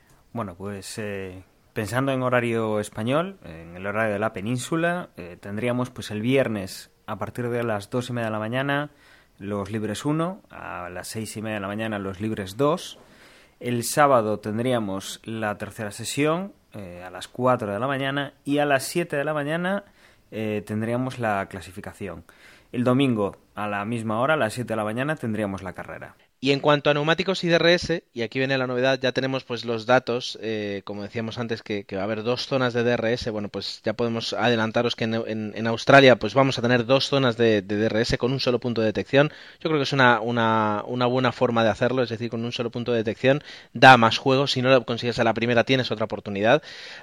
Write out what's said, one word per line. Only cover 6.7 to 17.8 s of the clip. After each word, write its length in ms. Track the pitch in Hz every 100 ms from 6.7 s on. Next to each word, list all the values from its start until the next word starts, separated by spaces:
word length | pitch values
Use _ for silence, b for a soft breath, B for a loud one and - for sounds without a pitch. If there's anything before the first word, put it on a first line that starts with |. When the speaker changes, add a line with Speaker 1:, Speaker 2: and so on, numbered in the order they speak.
| - - _ -
Speaker 1:
a 140 | 104
partir 300 | 104 120 120
de 120 | 120
las 260 | 117 107 101
dos 220 | 127 120
y 20 |
media 120 | 120 113
de 60 |
la 80 | 107
mañana 500 | 107 123 139 143 147 b b b b _
los 320 | 98 104 95
libres 340 | 110 104 104
uno, 380 | 143 156 165 202 _
a 380 | 87 85 87 90
las 160 | - -
seis 300 | 110 107 -
y 60 |
media 120 | 110
de 60 | 107
la 80 | 98
mañana 320 | 104 110 104
los 200 | 98 92
libres 360 | 110 107 95 101
dos. 420 | 143 175 - - b b b b b b
El 240 | 123 120
sábado 560 | 117 - 147 131 107 104
tendríamos 800 | 110 107 123 120 107 95 - -
la 340 | - 113 110 101
tercera 360 | 101 - 107
sesión, 600 | - - - 147 165 196 - _
eh, 300 | 104 95 87 90
a 40 |
las 180 | 92 -
cuatro 440 | - 123 123 107
de 60 |
la 80 | 101